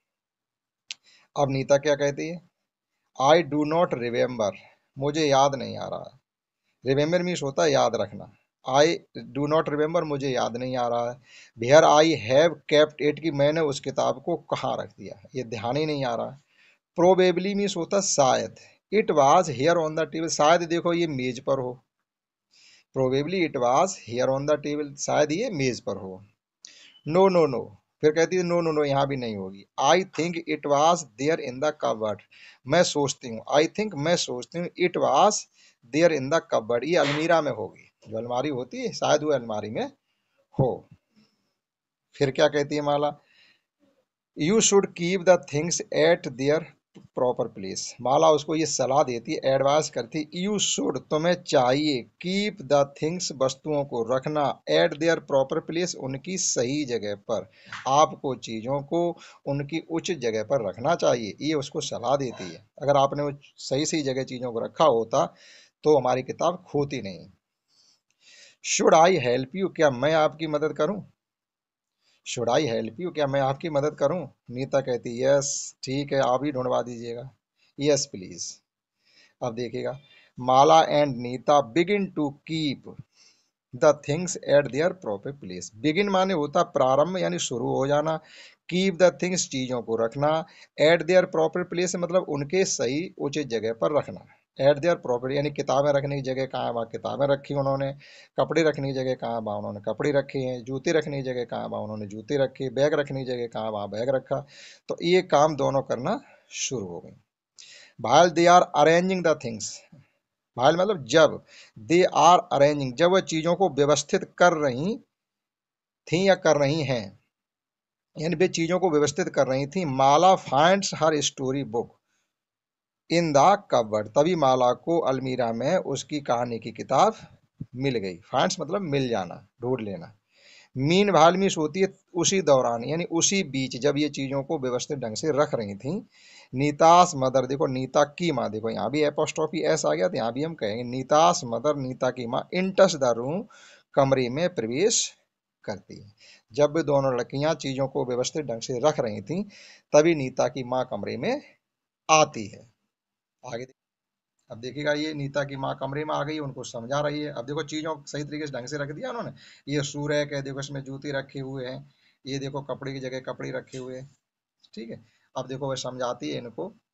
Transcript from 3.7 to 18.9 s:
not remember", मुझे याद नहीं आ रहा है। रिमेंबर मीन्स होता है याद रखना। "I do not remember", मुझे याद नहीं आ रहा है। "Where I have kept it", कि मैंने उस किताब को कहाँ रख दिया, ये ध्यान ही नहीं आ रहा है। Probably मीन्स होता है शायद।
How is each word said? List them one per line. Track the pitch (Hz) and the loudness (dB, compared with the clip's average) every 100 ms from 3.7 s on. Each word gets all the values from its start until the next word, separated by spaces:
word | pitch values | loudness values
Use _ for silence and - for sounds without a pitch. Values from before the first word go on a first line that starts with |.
not | 165 175 135 | 0 0 -2
remember", | 120 117 127 123 104 - - _ _ - | -2 -2 -2 0 -4 -4 -12 _ _ -6
मुझे | 139 147 151 | -4 0 2
याद | 135 139 135 | 4 4 0
नहीं | 110 104 | -6 -10
आ | 95 | -10
रहा | 87 87 | -10 -12
है। | - _ _ _ _ _ _ 123 | -20 _ _ _ _ _ _ -2
रिमेंबर | 139 151 175 | 0 2 0
मीन्स | 175 165 | -2 -4
होता | 143 139 | -4 0
है | 170 | 2
याद | 135 123 113 | 4 2 0
रखना। | 98 98 90 _ _ _ - | -4 -8 -18 _ _ _ 0
"I | 131 156 170 - - 120 123 | 4 4 2 -6 -18 -10 -6
do | 143 | 0
not | 156 151 | 0 0
remember", | 147 156 170 | -2 0 -2
मुझे | 160 143 139 | -2 -4 -2
याद | 123 117 113 | -2 -2 -4
नहीं | 127 127 | -6 -4
आ | 120 | -2
रहा | 120 120 | -2 -4
है। | 127 _ - - - | -8 _ -20 -20 -6
"Where | 117 151 160 | 6 8 10
I | 147 160 143 101 | 8 6 2 2
have | 131 165 151 - | 4 4 2 2
kept | 147 151 - 147 | 4 4 2 -2
it", | 143 | -2
कि | 160 | -4
मैंने | 143 143 160 | 0 2 2
उस | 156 135 | 0 -2
किताब | 139 135 123 123 151 | -6 -2 -2 -2 -4
को | 160 | -6
कहाँ | - 131 131 117 | -4 -6 -4 -6
रख | 104 | -8
दिया, | - 98 - - 135 | -14 -18 -18 -12 -10
ये | |
ध्यान | 113 113 117 139 | -8 -6 -4 -2
ही | 156 | -2
नहीं | 147 131 | -4 -4
आ | 113 | -4
रहा | 113 | -8
है। | 139 _ _ _ _ _ - | -12 _ _ _ _ _ 2
Probably | 175 185 185 175 190 202 | 6 6 4 2 -2 -2
मीन्स | 202 190 | -2 -4
होता | 160 202 | -2 -2
है | |
शायद। | 190 - 131 120 107 - - _ _ | 0 2 4 2 -2 -10 -20 _ _